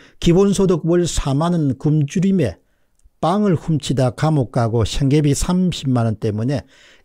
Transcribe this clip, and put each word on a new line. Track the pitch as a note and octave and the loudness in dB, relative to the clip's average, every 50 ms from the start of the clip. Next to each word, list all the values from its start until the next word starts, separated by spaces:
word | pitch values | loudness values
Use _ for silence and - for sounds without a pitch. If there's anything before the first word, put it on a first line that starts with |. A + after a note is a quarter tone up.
| - - - - | -12 -20 -14 -2
기본소득 | - E3+ D#3+ F#3 G3+ G3+ G3 - G3 F3+ F#3 D#3 - | 2 2 4 4 4 4 2 2 2 2 0 0 0
월 | D#3+ F3 F3 F3 | 0 0 0 0
사만 | D#3 - - - C#3+ C3 C#3+ D#3+ F3 F3 | 0 -2 -4 -4 -2 -2 -2 0 0 0
원 | E3+ D3+ C3+ B2 - | 0 0 -2 -2 -2
굶주림에 | - D3+ D3+ D3+ C#3+ C#3+ - F#3+ E3+ G3 F#3+ F#3 C#3+ G2+ F2 - _ _ _ _ _ _ _ _ _ _ _ _ | -2 0 0 0 0 -2 -2 -2 0 0 2 2 0 -2 -4 -6 _ _ _ _ _ _ _ _ _ _ _ _
빵을 | - D#3 F#3 G#3 G#3 G3+ E3+ | -2 -2 0 0 2 2 0
훔치다 | - - - D#3+ C#3+ - - C#3+ A#2 C3 B2 | 0 0 -2 -2 -2 -2 -2 -2 0 0 0
감옥 | A2 - - D#3 D#3+ D3 B2 - | 0 0 0 0 0 0 0 -2
가고 | - C3 A#2 A2+ G#2+ A#2 G#2+ | -2 -2 -2 0 0 0 -2
생계비 | - - - C#3+ C3+ C#3 D#3 D3+ D3 C#3 | -2 -2 -2 0 2 2 2 2 2 0
삼십만 | - - - F3+ F#3 F#3 F3+ - - - C3+ B2+ A#2+ A#2 | 0 -2 -2 0 0 0 0 -2 -4 -2 -2 0 0 0
원 | A2+ A2 - | 0 -2 -2
때문에 | - A2+ G2+ G#2+ A2+ C3 D3 A#2+ - - _ - - - - _ _ | -4 -4 -4 -2 -2 -2 -4 -4 -6 -10 _ -20 -20 -20 -20 _ _